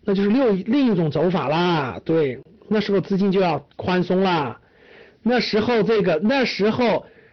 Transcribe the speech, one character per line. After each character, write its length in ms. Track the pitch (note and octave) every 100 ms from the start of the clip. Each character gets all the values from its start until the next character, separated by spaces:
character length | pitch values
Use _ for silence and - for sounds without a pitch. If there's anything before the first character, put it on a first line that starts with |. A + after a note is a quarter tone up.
| -
那 100 | G3
就 80 |
是 60 | G3+
另 280 | B3 B3+ F#3+
一， 60 |
另 280 | G#3 C#4+ B3+
一 40 | F3+
种 160 | D#3+
走 180 | D3 F3
法 200 | F3 C3
啦。 500 | D#3+ F3+ E3 C3 F2+ -
对， 360 | D#3+ C#3+ B2 - - -
那 100 | G#3
时 140 | G3+
候 80 | G3
资 160 | - F#3+
金 140 | G3+
就 100 | F#3
要 180 | F3+ C#3+ - -
宽 260 | - F3+
松 200 | F3+ F#3
啦。 400 | F#3+ E3 C#3+ - _ _ - - - _
那 200 | A3 A#3+
时 180 | - G#3+
候 240 | G#3+ A#3
这 180 | G3 A3
个， 200 | F3+ D#3
那 220 | G#3+ C4+ A#3
时 240 | - G#3
候， 360 | G#3+ A#3+ D#3+ - - -